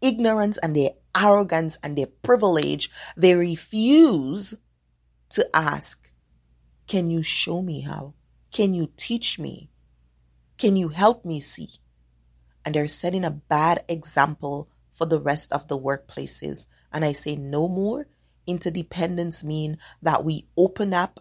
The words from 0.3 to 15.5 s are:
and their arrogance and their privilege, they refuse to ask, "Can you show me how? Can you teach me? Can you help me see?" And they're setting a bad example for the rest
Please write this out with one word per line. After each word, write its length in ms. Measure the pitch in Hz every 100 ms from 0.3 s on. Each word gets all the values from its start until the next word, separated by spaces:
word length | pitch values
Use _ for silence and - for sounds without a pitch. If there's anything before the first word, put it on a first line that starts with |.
| 220 208 208
and 160 | 165
their 180 | 151 135 - _
arrogance 640 | 185 208 202 190 165 160 -
and 140 | 151 143
their 140 | 131 _ -
privilege, 640 | 247 208 160 147 147 - - - -
they 180 | 180 175
refuse 1200 | 175 165 - 214 226 302 320 175 131 185 196 214 _ _ _ _ _ _ _ -
to 60 | -
ask, 560 | 160 156 147 - - _ _ _ _ _ _ _ _ -
"Can 220 | 196 170
you 120 | 165
show 400 | 160 - - 170
me 200 | 185 143
how? 320 | 139 147 139 - _ _ _
Can 240 | - 202
you 140 | 180 160 -
teach 420 | - 233 - -
me? 320 | 143 123 - _ _ _ _ _ _ _ _ -
Can 160 | 220 196
you 120 | 170
help 360 | 156 208 233
me 140 | 175 156
see?" 320 | - - - - _ _ _ _ _ _ _ _
And 100 | 156
they're 140 | 151 151
setting 360 | - 175 185
a 60 | 175
bad 540 | 147 - 151 160 170 -
example 800 | 165 - - 143 151 143 143 151 _ _
for 140 | - 165
the 140 | 156
rest 320 | 143 151 -